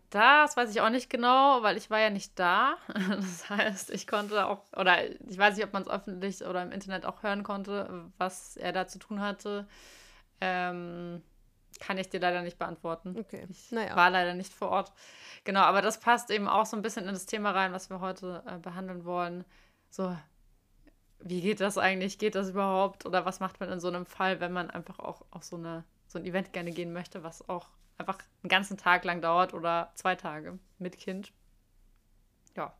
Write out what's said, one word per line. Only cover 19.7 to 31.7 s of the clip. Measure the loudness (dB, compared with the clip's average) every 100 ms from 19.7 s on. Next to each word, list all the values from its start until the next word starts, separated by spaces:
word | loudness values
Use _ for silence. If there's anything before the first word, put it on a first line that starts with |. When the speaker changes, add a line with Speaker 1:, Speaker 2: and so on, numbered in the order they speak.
| _ _
Speaker 1:
So, | -6 -4 -6 -12 _ _ _ _ _ -20 _ _ _
wie | -6 -2
geht | 0 0
das | 0 2
eigentlich? | 2 2 -4 -2
Geht | -2
das | 0 -2
überhaupt? | 0 2 2 2 -2
Oder | 0 0 0
was | -4
macht | -8 -6
man | -8
in | -4
so | -4
einem | -4 -8
Fall, | -2 0 0
wenn | -2
man | -4 -6
einfach | -8 -12 -12
auch | -12 -12 -14
auf | -18
so | -12 -12
eine, | -10 -10 -14 _ _
so | -10
ein |
Event | -4 -4 -4
gerne | -8 -8
gehen | -6 -8
möchte, | -8 -10 -12
was | -14 -14 -8
auch | -8 -8 _ _ -10
einfach | -6 -6 -10 _
einen | 2
ganzen | 2 2 -2
Tag | 4 4
lang | 4 -2
dauert | 2 4 4
oder | 0 0 0 -2
zwei | -4 -2
Tage | -2 -4 -10 -12 -16 _ -12
mit | -12 -10
Kind? | -10 -10 -12 _ _ _ _